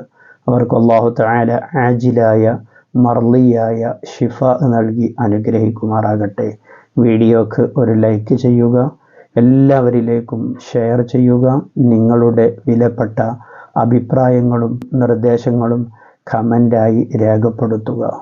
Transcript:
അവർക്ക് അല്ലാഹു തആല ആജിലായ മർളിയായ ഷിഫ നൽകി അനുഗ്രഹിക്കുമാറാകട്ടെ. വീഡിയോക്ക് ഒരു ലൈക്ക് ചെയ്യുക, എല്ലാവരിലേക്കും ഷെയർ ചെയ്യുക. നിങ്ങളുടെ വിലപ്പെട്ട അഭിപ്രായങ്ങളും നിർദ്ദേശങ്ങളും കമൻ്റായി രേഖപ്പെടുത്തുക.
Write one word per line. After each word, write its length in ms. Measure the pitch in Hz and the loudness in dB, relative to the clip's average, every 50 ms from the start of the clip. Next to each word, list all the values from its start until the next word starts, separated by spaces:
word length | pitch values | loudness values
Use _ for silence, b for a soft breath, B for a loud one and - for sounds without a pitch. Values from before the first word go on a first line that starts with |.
| - b b b b b b b _ | -12 b b b b b b b _
അവർക്ക് 280 | 127 123 120 120 120 127 | -2 0 0 0 0 0
അല്ലാഹു 340 | 117 117 117 117 113 113 117 | 2 2 4 2 2 2 0
തആല 400 | 120 131 113 110 117 120 117 117 117 117 - - 170 139 | 0 0 0 0 0 0 0 0 -2 -4 -4 -6 -4 -2
ആജിലായ 760 | 120 123 123 117 123 127 117 120 113 110 110 110 110 110 117 110 b b b b b b - | 0 0 0 0 0 0 2 2 2 2 2 2 2 0 0 -4 b b b b b b -2
മർളിയായ 1000 | 123 123 120 117 117 117 117 120 127 127 123 117 113 113 113 113 113 113 120 - - - | 0 0 2 2 0 2 2 2 4 4 2 2 0 -2 -2 -4 -4 -6 -6 -8 -10 -14
ഷിഫ 320 | - - - 123 117 - - 131 131 123 - 147 | -18 -8 -6 -6 -6 -4 -2 -2 -2 0 0 0
നൽകി 420 | 120 113 113 110 110 110 120 113 113 110 - | 0 0 0 0 -2 -2 -2 -2 -2 -2 -2
അനുഗ്രഹിക്കുമാറാകട്ടെ. 1300 | 123 104 104 107 110 117 113 113 110 110 110 - 113 107 110 110 110 107 107 104 104 101 - - 117 104 107 b b b b b b b _ - | -2 -2 -2 -2 -2 -2 -2 0 0 -2 -2 -4 -4 -2 -2 0 0 0 -2 -2 -4 -4 -4 -6 -6 -6 -8 b b b b b b b _ 2
വീഡിയോക്ക് 640 | 120 117 113 110 117 113 117 113 107 110 - - 120 117 - | 2 4 4 4 4 4 4 2 2 0 0 -2 -2 0 0
ഒരു 160 | 143 120 110 113 | -2 0 0 2
ലൈക്ക് 400 | 110 110 110 107 107 107 - 135 | 2 2 0 0 -2 -2 -2 -2
ചെയ്യുക, 400 | 123 131 123 120 120 120 120 123 123 127 156 - b b b b b b b - | 0 2 2 2 2 2 2 2 0 0 -2 -6 b b b b b b b 0
എല്ലാവരിലേക്കും 1040 | 120 120 127 131 135 135 139 139 135 123 123 123 120 113 117 117 117 113 - 117 113 117 - 123 - | 2 4 4 4 4 4 4 4 2 2 2 0 0 0 0 -2 -4 -4 -6 -8 -8 -8 -8 -10 -12
ഷെയർ 380 | - - - 123 117 113 117 123 117 | -12 -6 -4 -2 -2 0 0 -2 -2
ചെയ്യുക. 400 | 120 - 127 123 123 123 123 127 131 131 147 - - _ - 127 | -2 0 2 2 2 2 2 2 2 0 -2 -4 -6 _ 0 2
നിങ്ങളുടെ 600 | 120 117 110 113 113 120 120 117 120 117 117 113 117 117 - - | 2 2 2 2 2 2 2 2 2 2 2 0 0 -2 -4 -4
വിലപ്പെട്ട 540 | 131 117 117 120 117 113 120 117 104 110 - 113 113 123 B B B B B B B B | -2 0 0 0 0 -2 -4 -6 -4 -4 -4 -4 -4 -6 B B B B B B B B
അഭിപ്രായങ്ങളും 960 | - 117 117 120 120 - 110 - 131 127 127 123 123 120 123 120 117 117 113 120 123 - - - | -2 0 0 0 0 0 0 0 0 2 2 2 2 0 0 0 -2 -2 -4 -6 -8 -8 -6 -2
നിർദ്ദേശങ്ങളും 920 | 131 120 120 117 110 117 120 117 117 - 123 120 120 117 117 120 123 117 117 b b b b b b _ | -2 0 0 0 0 0 0 0 0 -2 -2 -2 -2 -2 -2 -2 -4 -4 -8 b b b b b b _
കമൻ്റായി 760 | - - 113 110 117 117 117 120 117 117 113 107 113 110 120 - - - | -6 -4 -4 -2 0 0 0 2 2 2 2 2 2 0 0 -2 -2 -2
രേഖപ്പെടുത്തുക. 880 | 110 110 110 110 110 113 120 113 - 127 110 113 107 110 127 123 117 113 - - - | -2 0 0 0 0 0 -2 -2 -4 -4 -4 -4 -4 -6 -8 -8 -6 -6 -8 -8 -10